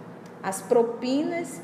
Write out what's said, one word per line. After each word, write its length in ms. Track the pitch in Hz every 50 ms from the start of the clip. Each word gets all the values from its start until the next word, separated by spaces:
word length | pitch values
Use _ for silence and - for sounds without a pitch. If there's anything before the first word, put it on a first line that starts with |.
| - - - - - - - -
As 200 | - 190 190 -
propinas 1000 | - - 247 233 233 233 233 - 247 254 269 285 330 339 349 339 349 - - -